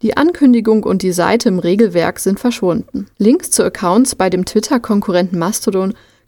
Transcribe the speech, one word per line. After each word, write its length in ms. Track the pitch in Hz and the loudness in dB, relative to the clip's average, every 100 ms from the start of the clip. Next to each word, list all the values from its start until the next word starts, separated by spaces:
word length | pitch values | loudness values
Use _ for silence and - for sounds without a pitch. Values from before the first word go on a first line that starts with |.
Die 160 | 220 - | -4 0
Ankündigung 680 | 302 349 277 240 220 220 | 0 4 4 4 4 0
und 180 | - 190 | 2 -2
die 100 | 185 | -2
Seite 380 | 175 170 220 240 | 0 0 2 0
im 80 | 185 | 0
Regelwerk 600 | 170 202 226 175 165 - | 0 2 2 2 -2 -2
sind 220 | - 196 | -2 -2
verschwunden. 680 | 247 233 185 165 - - 202 - | -2 -2 -2 -2 -4 -10 -10 -2
Links 320 | 208 320 - | 2 2 0
zu 120 | - | 0
Accounts 500 | - - 180 202 269 | 0 -2 0 2 2
bei 160 | - 190 | 0 -2
dem 160 | 180 185 | -2 -2
Twitter-Konkurrenten 920 | 214 214 262 - 202 - 180 180 175 | -2 0 -2 0 -2 0 0 0 -2
Mastodon 540 | 170 214 - 190 190 220 _ _ | -4 -4 -2 -2 -2 -6 _ _